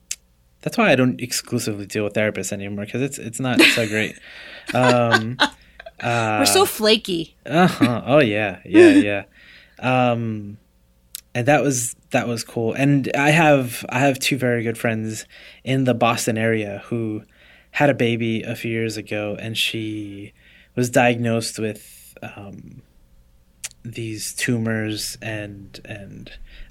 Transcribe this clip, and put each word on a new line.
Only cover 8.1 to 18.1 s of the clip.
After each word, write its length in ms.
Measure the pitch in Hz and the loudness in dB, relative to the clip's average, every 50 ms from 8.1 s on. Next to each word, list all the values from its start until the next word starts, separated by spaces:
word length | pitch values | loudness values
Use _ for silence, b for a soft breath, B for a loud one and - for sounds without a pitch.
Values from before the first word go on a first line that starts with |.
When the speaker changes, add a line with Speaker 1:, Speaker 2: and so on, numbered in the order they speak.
| 135 156 | 4 4
Speaker 1:
yeah. 400 | 143 107 104 107 107 98 92 - - | 4 4 2 0 -2 -4 -4 -8 -8
Yeah, 260 | - - 107 - 320 | 4 8 10 10 10
Speaker 2:
<laughs> 360 | 277 294 - 101 101 - - b b b b b b b b b b - | 10 8 4 4 -2 -4 -6 b b b b b b b b b b -6
Speaker 1:
yeah. 320 | - 127 127 127 123 123 | -2 0 2 2 2 2
Um, 460 | 117 120 117 113 110 107 104 101 107 - _ _ _ _ _ _ _ _ _ _ - - - _ _ | 2 0 -2 -4 -6 -6 -8 -12 -14 -16 _ _ _ _ _ _ _ _ _ _ -20 -20 -20 _ _
and 140 | 120 120 139 | -2 2 4
that 160 | 151 143 120 | 4 4 4
was, 320 | 143 131 123 120 - - - _ _ | 2 0 -2 -4 -6 -8 -12 _ _
that 160 | - 123 107 120 | -2 -2 -2 -2
was 160 | 117 110 - | -4 -6 -6
cool. 300 | - - 123 113 113 - | -8 -6 -4 -2 -2 0
And 380 | - 139 143 143 139 127 - - 139 | 2 2 4 4 4 2 0 0 2
I 140 | 139 151 | 2 4
have, 520 | 151 170 160 151 147 139 127 120 120 - - - | 4 6 6 6 6 6 4 0 -6 -10 -10 -6
I 100 | - 127 | -2 2
have 180 | 139 139 131 135 | 2 2 2 0
two 180 | - - 147 127 | -2 -2 -2 0
very 240 | 131 123 120 117 110 | 0 0 0 0 0
good 140 | 117 113 - | -2 -4 -2
friends 480 | - 117 113 110 110 110 110 110 - B B B B B B B B | -2 -2 -2 -2 -4 -6 -8 -10 -12 B B B B B B B B
in 200 | - 135 135 131 | -2 0 2 2
the 80 | 127 123 | 2 2
Boston 420 | 113 120 113 117 113 - 123 110 110 | 4 4 2 2 2 -2 -2 -2 0
area 460 | 113 113 113 110 107 101 101 101 - | 0 0 0 0 -2 -4 -8 -10 -8
who 380 | - 120 117 113 110 107 107 - b b b b b b b b b | -6 -6 -4 -4 -4 -6 -8 -10 b b b b b b b b b
had 180 | b - 147 143 | b 2 4 4
a 40 | 127 | 4
baby 480 | 113 123 117 | 4 2 0